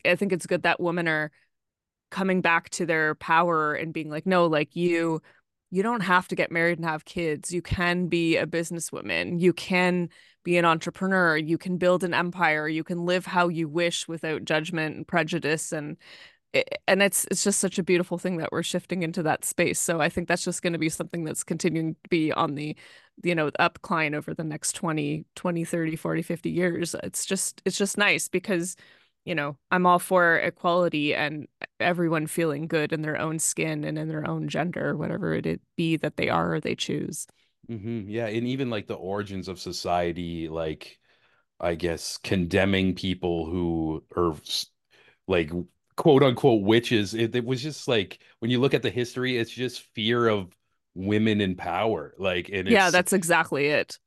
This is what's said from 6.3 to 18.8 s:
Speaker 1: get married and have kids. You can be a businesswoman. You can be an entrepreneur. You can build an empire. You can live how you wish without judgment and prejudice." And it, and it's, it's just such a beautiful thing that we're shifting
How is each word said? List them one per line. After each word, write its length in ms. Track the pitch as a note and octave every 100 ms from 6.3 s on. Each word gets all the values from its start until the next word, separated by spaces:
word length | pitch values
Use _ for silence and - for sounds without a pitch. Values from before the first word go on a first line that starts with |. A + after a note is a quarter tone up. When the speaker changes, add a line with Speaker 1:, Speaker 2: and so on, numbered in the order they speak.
| -
Speaker 1:
get 160 | E3
married 280 | E3+ E3 E3+
and 60 | E3
have 180 | D#3 -
kids. 480 | - E3 D3 -
You 80 | F3
can 460 | E3+ - F3 F3 F3+
be 300 | E3+ E3 D#3
a 100 | D#3
businesswoman. 920 | E3 E3+ E3+ - - G2+ E2+ F2+ E3+
You 140 | F3
can 560 | E3 - F#3 F3+ F3+ E3+ - _ _
be 140 | - F3
an 80 | E3+
entrepreneur. 720 | D#3+ E3+ - F#3+ F#3+ E3+ D#3
You 200 | D#3 E3
can 200 | F#3+ F3+
build 260 | F3+ F3+
an 100 | F#3 E3
empire. 520 | F3 F3+ E3+ D3+ D3+
You 160 | D#3
can 220 | D#3+ F3 F3
live 200 | F3+ F3+
how 200 | F3+ F3
you 180 | E3 D#3+
wish 400 | D#3 E3+ E3+ -
without 380 | E3 D#3+ D3+ -
judgment 500 | D#3 D#3 E3+ D#3 C3+
and 120 | D#3+
prejudice." 640 | F3 D#3+ E3+ C#3+ D#3 -
And 260 | D#3+ D3 D#3+ - - - _ _
it, 280 | - - - -
and 140 | F#3+
it's, 220 | G3+ - -
it's 120 | F#3+
just 160 | G3+ G3
such 180 | F#3+ -
a 40 |
beautiful 340 | E3+ F3+ F3+ F3
thing 200 | F3+ F3
that 140 | D#3
we're 120 | -
shifting 400 | E3+ F3+